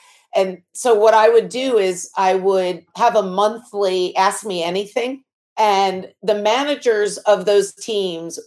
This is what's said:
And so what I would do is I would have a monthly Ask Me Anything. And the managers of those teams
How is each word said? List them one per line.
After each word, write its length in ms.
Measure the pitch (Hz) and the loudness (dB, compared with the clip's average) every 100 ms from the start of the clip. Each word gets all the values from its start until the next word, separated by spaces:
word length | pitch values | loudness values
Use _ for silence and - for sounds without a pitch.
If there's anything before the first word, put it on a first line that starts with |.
| _ _ _ | _ _ _
And 280 | 202 190 180 _ | -2 -2 -4 _
so 220 | - 247 | -6 0
what 180 | 214 220 | 4 6
I 160 | 220 220 | 6 6
would 200 | 233 185 | 4 2
do 280 | 226 262 226 | -2 -2 0
is 340 | 190 180 - - | 0 -2 -8 -2
I 180 | 190 | 0
would 500 | 190 190 190 180 175 - 196 | 0 0 0 -2 -6 -12 -2
have 180 | 233 | 2
a 80 | 226 | 2
monthly 920 | 190 185 214 226 - 202 196 185 180 - | 0 0 -2 -2 -10 -4 -2 0 -2 0
Ask 300 | 190 196 220 | 0 -2 -6
Me 180 | 180 | -6
Anything. 580 | 165 190 196 247 247 269 _ _ _ - | -4 -4 -6 -6 -6 -8 _ _ _ -2
And 520 | 214 196 196 185 - _ | 2 2 0 -2 -10 _
the 140 | 196 208 | -2 0
managers 840 | 208 240 285 285 247 214 208 196 | 0 0 -2 -2 0 0 -2 -2
of 260 | 208 196 | 0 0
those 300 | 185 202 196 | 2 2 0
teams 640 | - - 208 190 165 165 165 | -6 -6 -4 -4 -6 -10 -14